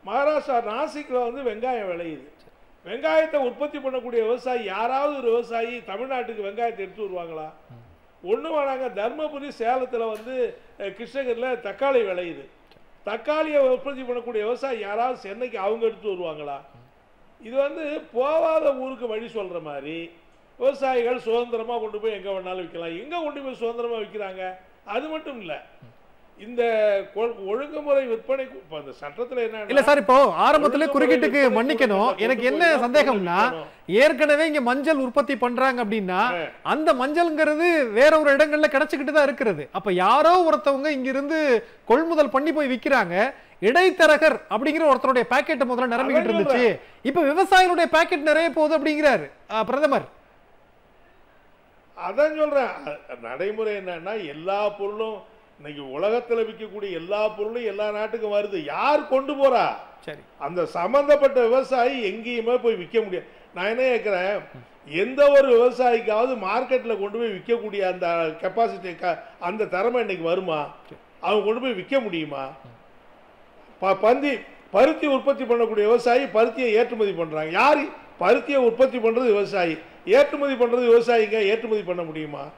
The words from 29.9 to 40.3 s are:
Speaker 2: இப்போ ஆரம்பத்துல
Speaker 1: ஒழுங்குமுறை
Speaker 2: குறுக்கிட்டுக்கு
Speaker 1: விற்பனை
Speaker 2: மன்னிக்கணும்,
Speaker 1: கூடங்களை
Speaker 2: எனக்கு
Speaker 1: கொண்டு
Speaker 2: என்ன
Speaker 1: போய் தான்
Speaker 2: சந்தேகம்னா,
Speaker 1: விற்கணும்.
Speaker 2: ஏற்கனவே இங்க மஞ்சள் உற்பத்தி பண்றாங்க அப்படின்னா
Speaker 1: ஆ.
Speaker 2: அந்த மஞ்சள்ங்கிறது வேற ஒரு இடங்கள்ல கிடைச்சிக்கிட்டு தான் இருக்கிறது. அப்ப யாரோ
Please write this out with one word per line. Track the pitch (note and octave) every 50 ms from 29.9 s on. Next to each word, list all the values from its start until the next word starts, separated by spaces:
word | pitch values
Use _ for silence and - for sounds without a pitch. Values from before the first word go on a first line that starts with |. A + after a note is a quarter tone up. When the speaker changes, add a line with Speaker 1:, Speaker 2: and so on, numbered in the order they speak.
| C#4+ C#4+
Speaker 2:
இப்போ | A3 F#3+ B3+ C4+ C#4+ A3+ E3+ D#3+ G3
ஆரம்பத்துல | B3 D4+ D#4 C#4+ C#4+ B3 C#4+ D#4
Speaker 1:
ஒழுங்குமுறை | D4 C#4
Speaker 2:
குறுக்கிட்டுக்கு | C#4 - B3+ D#4 C#4 A#3+ - A#3+ C#4+ C#4
Speaker 1:
விற்பனை | B3+ G#3 G#3+
Speaker 2:
மன்னிக்கணும், | A#3 C4+ D#4 A3+ C4+ A#3 G3+ F#3+
Speaker 1:
கூடங்களை | G#3 B3+ C#4 - G#3
Speaker 2:
எனக்கு | A#3 C4 A3+ A#3+
Speaker 1:
கொண்டு | B3+
Speaker 2:
என்ன | C#4 D#4 F4
Speaker 1:
போய் | E4+ D#4
தான் | C4 A#3
Speaker 2:
சந்தேகம்னா, | A#3+ B3 D4+ C#4+ C4+ B3+ G3+ F#3 F3 E3+ F#3 G#3+
Speaker 1:
விற்கணும். | B3+ E3+ D#3+ D3 - - - - - E3+ G#3+
Speaker 2:
ஏற்கனவே | C4 D#4 D#4+ B3 D4+ D4 D4 C#4+ D#4+ E4
இங்க | D4 D4 B3 A#3
மஞ்சள் | B3 C#4 C#4 D#4 D#4+ C#4 C4
உற்பத்தி | B3 A3+ C#4+ C#4 - C#4 A3 -
பண்றாங்க | B3 B3 A#3 C4 C4+ B3+ A#3+ A#3+
அப்படின்னா | G3+ A3 A3 G3 F3+ F3+ F#3 G#3+ B3 G#3 F3
Speaker 1:
ஆ. | D#3+ C3 - - - D3 G3
Speaker 2:
அந்த | C#4+ D#4 E4+ D4+ B3+
மஞ்சள்ங்கிறது | B3 C#4 D4+ E4 F4 E4+ D#4 D4+ D#4 D4 D4+ D4+ E4+ F4 E4+ D#4+ C#4 A#3 G3+ A3
வேற | C4+ D4+ D#4+ D#4
ஒரு | D#4 C#4+ C#4
இடங்கள்ல | C#4 D4+ D4+ D4 D4+ D4+ D4 D4+
கிடைச்சிக்கிட்டு | C4+ D4+ - - C#4 C#4+ C#4+ D4
தான் | D#4 C#4+ C4+
இருக்கிறது. | C#4 - - A3+ F#3 D3 C#3+ - - F#3+
அப்ப | - G#3 F#3 F3+
யாரோ | F#3 G3 A#3 C#4 D4+ D#4+